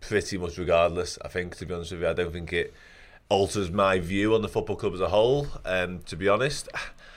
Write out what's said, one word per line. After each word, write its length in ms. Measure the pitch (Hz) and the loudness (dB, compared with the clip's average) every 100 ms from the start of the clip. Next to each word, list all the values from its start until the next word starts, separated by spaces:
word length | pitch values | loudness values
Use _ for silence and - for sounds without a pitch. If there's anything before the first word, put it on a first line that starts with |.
pretty 380 | - 104 - 98 | -2 -2 -2 -4
much 180 | 87 90 | -6 -4
regardless, 640 | 82 85 85 87 87 - | 2 4 4 2 -4 -8
I 60 | - | -8
think, 280 | 90 90 - | -6 -6 -10
to 100 | 85 | -8
be 80 | |
honest 180 | 87 82 | -8 -8
with 80 | 87 | -2
you. 60 | 85 | 0
I 60 | |
don't 180 | 80 85 | 0 -2
think 200 | 85 82 | -4 -4
it 200 | 85 - - - - - - _ | -2 -2 -6 -20 -20 -20 -20 _
alters 420 | 196 - 107 90 | 2 2 0 -2
my 280 | 101 98 95 | 2 4 4
view 360 | 85 98 104 | 0 0 4
on 60 | 110 | 2
the 60 | 101 | 2
football 260 | 113 101 | -2 -4
club 200 | 98 104 | -2 -4
as 60 | 90 | -2
a 100 | 87 | 2
whole, 360 | 104 117 143 143 - - | 4 4 4 0 -6 -2
um, 340 | 92 90 90 | 0 0 -4
to 160 | - 80 | -8 -2
be 100 | 98 | 2
honest. 420 | 107 139 139 - - - - - | 4 2 -2 -8 -10 -10 -14 -20